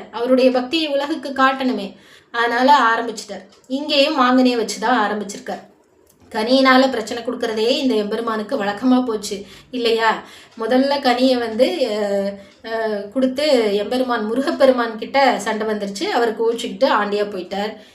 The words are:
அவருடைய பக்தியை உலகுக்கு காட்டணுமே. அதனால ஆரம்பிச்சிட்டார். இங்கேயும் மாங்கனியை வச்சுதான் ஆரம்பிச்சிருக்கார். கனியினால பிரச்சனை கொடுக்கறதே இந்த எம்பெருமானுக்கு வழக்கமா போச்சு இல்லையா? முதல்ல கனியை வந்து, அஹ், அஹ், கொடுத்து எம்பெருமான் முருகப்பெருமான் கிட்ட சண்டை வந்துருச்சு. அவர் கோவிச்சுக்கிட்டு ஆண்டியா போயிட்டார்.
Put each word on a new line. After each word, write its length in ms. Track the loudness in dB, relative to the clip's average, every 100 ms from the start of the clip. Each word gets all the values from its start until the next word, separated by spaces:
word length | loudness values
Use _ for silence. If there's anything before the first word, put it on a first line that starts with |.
| -8
அவருடைய 400 | -6 2 4 4
பக்தியை 380 | 2 -2 -2 -2
உலகுக்கு 400 | -2 -2 -6 -6
காட்டணுமே. 680 | 0 0 2 -2 -2 -6 -14 -20 -20 _
அதனால 460 | -2 -2 2 4 6
ஆரம்பிச்சிட்டார். 640 | 4 2 -2 -8 -12 -14 -16 _ _
இங்கேயும் 520 | -6 -2 2 2 2
மாங்கனியை 380 | 2 4 4 2
வச்சுதான் 420 | -2 -4 0 0
ஆரம்பிச்சிருக்கார். 680 | 0 -2 -8 -12 -10 -12 -14 _ _ _ _ _ _
கனியினால 580 | -6 2 4 6 6 4
பிரச்சனை 320 | 0 -6 -6
கொடுக்கறதே 460 | -6 -4 -4 0 0
இந்த 260 | 2 2
எம்பெருமானுக்கு 680 | 0 0 -4 -4 -4 -4 -4
வழக்கமா 400 | -4 -2 2 2
போச்சு 400 | 2 -4 -6 -10 -12 -20 -14
இல்லையா? 520 | -4 0 2 0 -2 -8 -20 -20 -10
முதல்ல 420 | 0 2 2 0
கனியை 380 | 0 2 2 2
வந்து, 500 | -2 0 0 2 -2
அஹ், 420 | -2 -2 -2 -2 -6 -16 _ -8
அஹ், 460 | -4 -4 -4 -4
கொடுத்து 640 | -2 0 0 2 4 4
எம்பெருமான் 500 | 0 -2 -2 -2 -2
முருகப்பெருமான் 760 | -2 -2 -2 4 4 4 0 -4
கிட்ட 400 | -2 2 4 2
சண்டை 280 | -2 -4 -2
வந்துருச்சு. 360 | -4 -4 -6
அவர் 400 | -2 0 0 0
கோவிச்சுக்கிட்டு 460 | -2 -2 -6 0 2
ஆண்டியா 360 | 2 0 -2
போயிட்டார். 480 | -2 -6 -8 -6 -6 -8 -18